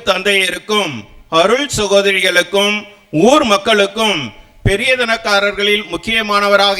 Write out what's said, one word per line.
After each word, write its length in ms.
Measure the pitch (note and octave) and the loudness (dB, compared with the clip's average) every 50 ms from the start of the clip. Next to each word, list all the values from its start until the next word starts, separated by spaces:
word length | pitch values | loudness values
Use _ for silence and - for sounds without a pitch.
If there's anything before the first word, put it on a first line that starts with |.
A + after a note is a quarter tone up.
| A3+ G#3 | -2 -2
தந்தையருக்கும் 840 | F#3 F#3 F#3 G3+ G3+ F#3+ F#3 F3+ F3 F3+ - - G#3+ G#3 F#3+ E3 C3 A2+ G#2 - - - - - D#3+ E3 | -4 -2 0 0 0 0 0 -2 -4 -6 -6 -4 -2 -2 -2 -4 -6 -10 -14 -16 -20 -20 -8 -2 0 2
அருள் 300 | F3 G3 A#3 C4+ D4 C4+ - | 2 2 2 0 -2 -2 -4
சகோதரிகளுக்கும் 1000 | G#3+ G#3 F#3+ G3 G3+ G3 G3+ G3+ F#3 F#3 F#3 F3+ F3 F3 - G3+ G3 G3+ G#3 G#3 G#3 G#3 - - - _ _ - D3+ F#3 | -4 0 2 2 2 2 2 0 0 0 0 2 0 0 0 0 0 0 0 -2 -4 -8 -12 -20 -20 _ _ 0 2 4
ஊர் 180 | A#3+ D4 D#4 C#4+ A3 | 6 6 4 4 2
மக்களுக்கும் 680 | G3+ G3 - A3+ A3 G3+ G3 G3 - A3+ A3+ G#3+ F#3+ D#3 - G#3 - - - _ _ - - | 0 0 0 0 0 2 0 0 -2 -2 -2 -2 -2 -4 -6 -8 -12 -16 -20 _ _ -4 -2
பெரியதனக்காரர்களில் 1200 | F3+ F#3+ G#3+ B3+ C4 C4 B3+ B3 A3+ A3+ A3+ - G#3+ G3+ G3 G3+ G3+ G3 G3+ G3+ G#3 G#3 G#3 G#3 F3+ E3+ | 0 0 0 0 0 0 0 0 -2 -2 -4 -2 -2 0 0 0 0 -2 -2 0 0 0 0 -2 -6 -10
முக்கியமானவராக 840 | E3 - A3 A3+ A3+ G#3+ G#3 G3+ G3+ G3+ G3+ G3+ G3 G3+ G3+ G3 | -8 -6 -4 -4 -2 -2 0 0 0 2 2 2 4 2 2 0